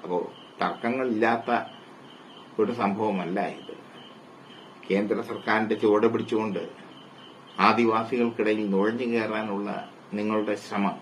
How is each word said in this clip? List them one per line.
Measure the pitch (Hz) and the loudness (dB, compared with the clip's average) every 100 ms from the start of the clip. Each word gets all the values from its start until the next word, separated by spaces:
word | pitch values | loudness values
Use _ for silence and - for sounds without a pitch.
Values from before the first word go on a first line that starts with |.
അപ്പോ | - 87 - - - - | -2 -2 -2 -10 -20 -4
തർക്കങ്ങളില്ലാത്ത | - 98 117 131 127 107 113 120 - 117 - - - - - - - - - - | -4 -2 -4 -2 0 2 2 2 2 0 0 -14 -20 -20 -20 -20 -20 -20 -12 0
ഒരു | 107 120 | 0 2
സംഭവമല്ല | 101 101 107 98 85 95 90 - | 0 0 0 0 -2 -2 -4 -6
ഇത്. | - - - - - - - - - - - - - | -14 -16 -16 -20 -20 -20 -20 -20 -20 -20 -20 -20 0
കേന്ദ്ര | 95 104 101 | 0 2 -2
സർക്കാരിന്റെ | 117 107 113 110 110 107 | -2 -6 0 0 2 2
ചുവട് | 110 104 113 | 6 6 6
പിടിച്ചുകൊണ്ട് | 113 113 113 107 92 - - - - - - - - - - | 2 0 0 0 -2 -6 -12 -18 -20 -20 -20 -20 -20 -18 4
ആദിവാസികൾക്കിടയിൽ | 98 110 117 113 113 123 117 113 107 107 104 | 4 6 4 2 0 0 0 2 0 2 2
നുഴഞ്ഞു | 98 104 120 123 | 4 2 2 0
കയറാനുള്ള | 117 107 107 107 101 101 101 - - - 101 | 0 0 -2 -2 -4 -4 -6 -8 -16 -8 -4
നിങ്ങളുടെ | 107 107 107 104 | 0 0 0 -4
ശ്രമം | - 104 98 - | -4 0 0 -2